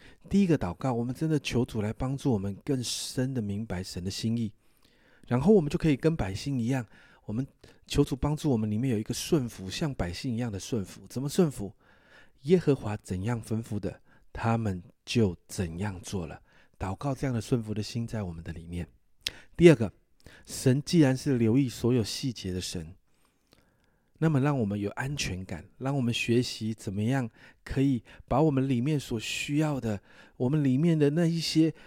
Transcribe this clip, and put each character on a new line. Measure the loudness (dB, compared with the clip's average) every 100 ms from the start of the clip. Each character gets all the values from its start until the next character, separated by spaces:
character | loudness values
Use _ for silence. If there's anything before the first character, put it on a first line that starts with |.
| -20 -20 0
第 | 2
一 | 4
个 | 2
祷 | 0
告， | -4 -2
我 | -2
们 | -4
真 | -4 -2
的 | 0
求 | 0 -2
主 | 0 -2
来 | -4
帮 | -4 -6
助 | -2 0
我 | 0
们 | -2 -6
更 | -4 -4
深 | -4 -6 -6 -4 -2
的 | -2
明 | -4 -4
白 | -4 -6
神 | -6 -8
的 | -6
心 | -4 -2 -2
意， | -2 -8 _ _ _ _ _ _ -2
然 | 2
后 | 6
我 | 6
们 | 4
就 | 2
可 | 2
以 | 4
跟 | 2
百 | 0 -2
姓 | -4 -4 -2
一 | 0
样， | -2 -4 -14 -20 -16
我 | -6
们 | -6 -6 _ -20 -20 -2
求 | 2
主 | 2
帮 | 0 -2 0
助 | 2
我 | 2
们 | 2
里 | 0
面 | 0
有 | 0
一 |
个 | -2
顺 | -6 0 0 0
服， | -6 -10
像 | -4 -4
百 | -2 -6
姓 | -4 -4
一 | -2
样 | -4
的 | -6
顺 | -4 -4
服。 | -4 -10 -12
怎 | -6
么 | -2
顺 | 2 2
服？ | 0 -10 -12 _ _ _ -20 -20 _
耶 | 2 4
和 | 4
华 | 0 -2 -6
怎 | -6 -4
样 | -4 -4
吩 | -4 -6
咐 | -4 -6
的， | -6 -8 _ -20 -16
他 | -4 0 0
们 | 0 -4 -8 _ -2
就 | 2 2 0 -8
怎 | -6 -6 -4
样 | -6 -8
做 | -8 -8 -8
了。 | -12 _ _ _ -10
祷 | -8
告 | -4 -6
这 | -4 -2
样 |
的 | -4
顺 | 0 -2
服 | -2
的 | -6
心 | -6 -6 -6
在 | -6
我 | -6
们 | -8
的 | -10
里 | -12 -10
面。 | -8 -10 _ _ _ -12 -12 -10 8
第 | 8
二 |
个， | 8 2 -6 _ _ -20 -20
神 | -14 -2 2 2
既 | 4 6
然 | 6 4
是 | 0 2
留 | 4 4
意 | 2
所 | 0 2
有 | 2
细 | 0 -4 -6
节 | -6 -6
的 | -6
神， | -6 -8 -10 -16 _ _ _ _ _ _ _ _ _ _ _ 0
那 | 2
么 | 4
让 | 2 2
我 | 0
们 | -2
有 | -4
安 | -4 -6 -4
全 | -4 -6
感， | -8 -10 -12 -8
让 | -2 0
我 |
们 | 0
学 | 0 2 2
习 | 2 -4 -6
怎 | -6 -6
么 | -2
样 | 0 0 -2 -10 -20 _
可 | -6 0
以 | 2 0 -4 -16 -2
把 | 2
我 | 4
们 | 4 2
里 | 2
面 | 2 0
所 | -2 -6
需 | -4 -6 -2 0
要 | 0 0
的， | -2 -4 -8 -20 -16 -2
我 | 0
们 | 2
里 | 4 4
面 | 4 4
的 | 4
那 | 4
一 | 2 0
些 | 0 2 2 0